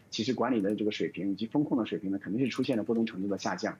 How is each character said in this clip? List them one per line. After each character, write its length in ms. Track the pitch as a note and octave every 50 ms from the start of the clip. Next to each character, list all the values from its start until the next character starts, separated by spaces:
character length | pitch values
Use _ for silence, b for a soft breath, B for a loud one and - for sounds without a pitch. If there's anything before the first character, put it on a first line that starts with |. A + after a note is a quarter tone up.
| B B
其 120 | - - A2
实 80 | B2+
管 200 | A#2 G#2 A2+ B2+
理 100 | B2+ A2
的 140 | F#2+ G2+ G#2+
这 100 | G2+ G#2+
个 60 | G#2+
水 160 | - - F2+
平 240 | D#2+ - E2+ F#2 G2
以 20 | G2
及 140 | F#2 A2+
风 160 | A2+ - D3 D3
控 120 | - D3
的 80 | B2 G#2+
水 140 | - G2
平 140 | D#2+ - F#2+
呢， 80 | G2 G2
肯 100 | - E2+
定 140 | F#2+ B2 C#3
是 60 | A#2+
出 100 | - -
现 160 | B2+ - B2+
了 60 | G#2 -
不 100 | - A2+
同 100 | A#2 A2+
程 160 | A2+ - F#2
度 80 | G2
的 80 | G2+ F#2+
下 200 | F#2+ - G#3+ F#3
降。 200 | F3+ G#3+ F#3+ -